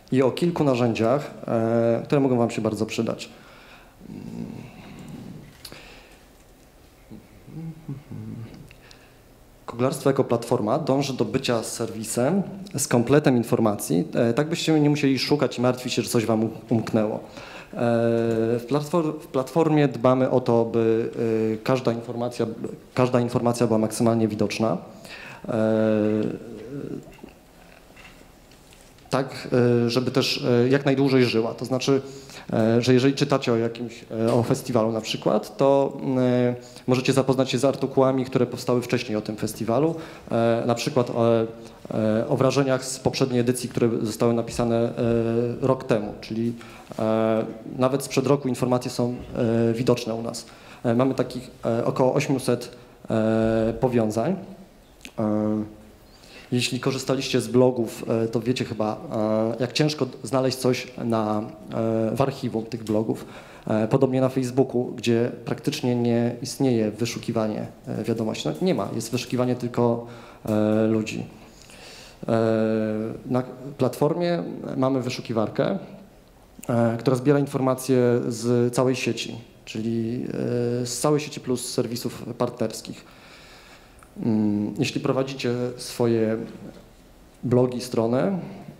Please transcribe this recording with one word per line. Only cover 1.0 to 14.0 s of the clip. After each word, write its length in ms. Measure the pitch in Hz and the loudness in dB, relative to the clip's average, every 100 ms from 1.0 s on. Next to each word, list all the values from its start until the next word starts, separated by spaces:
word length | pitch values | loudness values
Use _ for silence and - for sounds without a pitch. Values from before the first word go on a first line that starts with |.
| 113 143 143 - - | 2 2 -2 -10 -2
e, 540 | 117 113 117 117 117 | 0 2 2 2 0
które 180 | - 147 | 2 2
mogą 160 | 135 123 | 4 2
wam 140 | 117 | 2
się 100 | - | 0
bardzo 240 | 110 104 110 | -2 -2 -2
przydać. 440 | - 113 - - - - - - - - - - 50 53 57 57 - - - - - - - - - - - - - - - - - - - - - - - - - - 110 - - - 151 160 156 - 139 - 107 110 117 113 - - - - - - - - - - - - | -2 -2 -4 -10 -18 -20 -20 -20 -20 -20 -20 -18 -14 -12 -12 -12 -12 -16 -18 -20 -18 -18 -16 -16 -18 -20 -20 -20 -20 -20 -20 -20 -20 -20 -20 -20 -20 -20 -20 -20 -20 -20 -20 -20 -20 -20 -16 -14 -14 -14 -14 -14 -14 -12 -14 -14 -18 -20 -20 -20 -20 -20 -20 -20 -20 -20 -20 -12
Kuglarstwo 440 | 117 131 139 139 | -2 -2 0 2
jako 140 | 131 | 2
platforma 560 | 127 117 - 120 104 135 | 2 0 0 0 0 0
dąży 340 | - 135 135 | 0 0 0
do 120 | 123 110 | -2 -2
bycia 380 | 131 131 117 | -2 -2 -2
serwisem 800 | 104 - 110 104 107 - 127 196 - - - 131 | -4 -6 -6 -6 -6 0 2 0 -2 -8 -10 -6
z 100 | - | 0
kompletem 500 | 123 117 147 147 123 | 2 4 4 6 4
informacji, 680 | 113 117 110 104 - 165 | 4 2 2 0 0 0